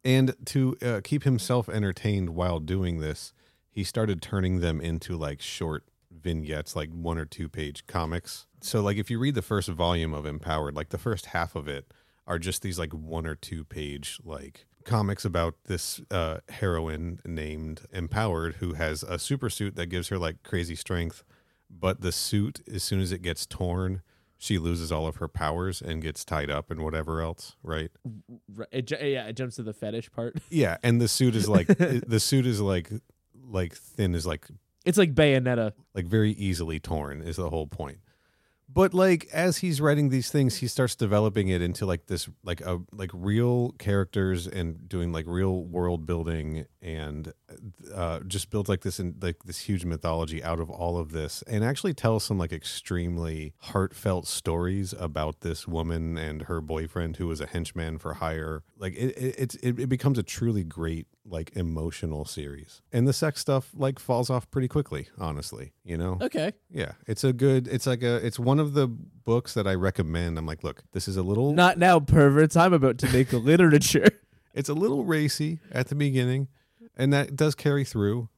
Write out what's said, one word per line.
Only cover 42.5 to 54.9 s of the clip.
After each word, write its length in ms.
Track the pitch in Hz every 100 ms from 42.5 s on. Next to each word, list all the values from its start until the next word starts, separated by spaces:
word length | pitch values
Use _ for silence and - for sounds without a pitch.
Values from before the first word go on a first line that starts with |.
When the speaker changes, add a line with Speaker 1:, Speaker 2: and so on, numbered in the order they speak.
| 80
Speaker 1:
a, 180 | 78 87 90
like, 180 | 104 92
real 580 | 87 95 110 120 123 120
characters 760 | - 104 101 92 104 92 90 85
and 400 | 95 82 82 90
doing, 240 | 92 87
like, 140 | 82 80
real 380 | 87 95 92 87
world 400 | 87 87 85 78
building 580 | 85 82 80 78 78 71 _
and, 520 | 87 78 76 76 80 - _ - 104 - -
uh, 280 | 95 85 82
just 280 | 95 98 -
builds, 200 | 107 98
like, 100 | 95
this, 180 | 98 -
in, 180 | 90 -
like, 220 | 90 85
this 160 | - -
huge 240 | - 95
mythology 580 | 85 80 85 82 80 80
out 200 | 82 82
of 80 | 82
all 280 | - 87 87
of 140 | 78
this 320 | 80 76 - -
and 180 | 107 113
actually 280 | 143 196
tells 300 | 143 117 110
some, 140 | - 98
like, 160 | 85
extremely 1000 | 82 - - - 87 87 87 82 78 78 -
heartfelt 680 | - 98 95 - 104 90 -
stories 680 | - - 85 90 98 92